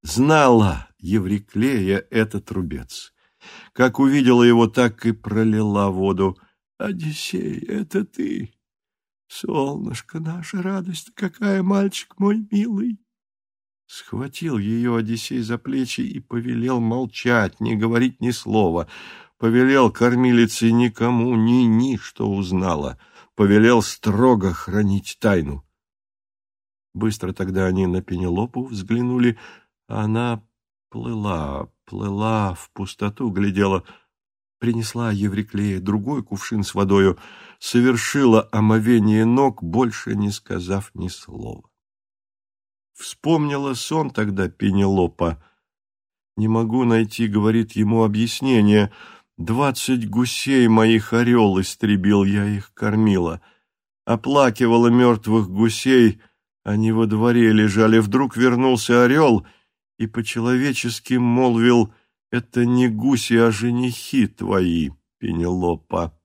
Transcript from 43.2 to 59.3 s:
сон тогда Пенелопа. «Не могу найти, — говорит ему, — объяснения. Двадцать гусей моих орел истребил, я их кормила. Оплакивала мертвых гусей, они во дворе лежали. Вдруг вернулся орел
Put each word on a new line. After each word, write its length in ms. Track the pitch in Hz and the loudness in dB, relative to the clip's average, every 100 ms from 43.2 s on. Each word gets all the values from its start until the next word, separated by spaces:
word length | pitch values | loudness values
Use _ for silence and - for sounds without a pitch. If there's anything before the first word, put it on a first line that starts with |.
| 151 165 147 143 139 | 0 0 0 -4 -4
сон 380 | 127 - 160 143 | -6 -4 -4 -4
тогда 360 | - 107 98 92 | -4 -4 -2 -4
Пенелопа. 960 | - 101 98 98 98 87 - 85 78 _ _ _ _ _ _ _ _ _ - | -2 -2 2 2 2 0 -2 -6 -6 _ _ _ _ _ _ _ _ _ -4
«Не 100 | 110 | -2
могу 380 | 113 113 123 120 | 0 0 0 2
найти, — 420 | 113 107 - 113 | 2 0 -4 -2
говорит 460 | 104 107 113 110 | 0 2 0 -2
ему, — 300 | - 107 113 110 | -2 0 2 2
объяснения. 880 | 107 117 - 135 123 104 104 101 - - - _ - | 0 -2 -2 0 4 4 4 2 -4 -20 -20 _ -12
Двадцать 720 | 85 117 143 127 - 127 107 | -4 -2 -2 -2 -2 -2 -2
гусей 600 | 107 123 - - 135 120 | -2 -2 -4 0 4 6
моих 420 | 110 110 110 - | 6 6 2 2
орел 480 | 117 120 123 104 95 | 0 2 4 4 2
истребил, 640 | 92 - 107 101 98 104 | -4 -4 -2 0 2 2
я 220 | 98 101 101 | 2 0 -2
их 280 | 104 - | -4 -8
кормила. 680 | - 107 107 110 95 85 80 _ _ _ _ _ _ - | -6 -2 0 2 2 -2 -6 _ _ _ _ _ _ -4
Оплакивала 840 | 117 123 143 131 110 120 117 120 | -4 0 2 2 2 2 4 4
мертвых 600 | 120 123 110 107 110 95 | 6 4 2 2 0 0
гусей, 720 | 95 113 110 131 131 113 - _ _ _ _ | 0 0 0 2 6 6 2 _ _ _ _
они 300 | - 104 110 | -6 -2 0
во 120 | 110 113 | 0 0
дворе 460 | 107 120 120 113 | 0 2 4 4
лежали. 480 | 107 107 98 110 113 | 4 2 4 4 4
Вдруг 380 | 107 127 135 113 | 2 0 -2 0
вернулся 640 | 127 120 131 123 - 120 | 0 2 0 0 2 4
орел 420 | 123 143 151 | 4 4 4